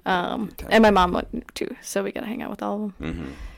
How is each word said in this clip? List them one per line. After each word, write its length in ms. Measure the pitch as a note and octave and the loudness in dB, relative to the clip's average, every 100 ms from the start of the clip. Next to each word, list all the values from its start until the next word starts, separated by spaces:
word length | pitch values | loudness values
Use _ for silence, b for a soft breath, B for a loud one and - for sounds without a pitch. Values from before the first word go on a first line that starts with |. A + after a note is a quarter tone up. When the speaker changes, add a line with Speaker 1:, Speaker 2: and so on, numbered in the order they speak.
Speaker 1:
Um, 420 | - F3+ F3+ - G#3 | -2 0 0 -4 -6
Speaker 2:
Good 120 | - | -8
time. 100 | - | 2
Speaker 1:
and 100 | A3 | 8
my 80 | G#3+ | 8
mom 220 | G3 F3+ | 8 4
went 420 | F3+ - - - | 2 -4 -8 -10
too, 200 | - - - | -10 -8 -10
so 220 | - G3 | -6 -4
we 80 | G3 | -4
got 120 | - | -6
to 40 | G#3 | -8
hang 160 | - | -8
out 80 | - | -8
with 120 | G3+ | -6
all 240 | G#3 G#3 G#3+ | -6 -4 -6
of 120 | - | -8
them. 160 | D#3+ | -8
Speaker 2:
Mm-hmm. 160 | E3+ D3+ B B | -8 -10 B B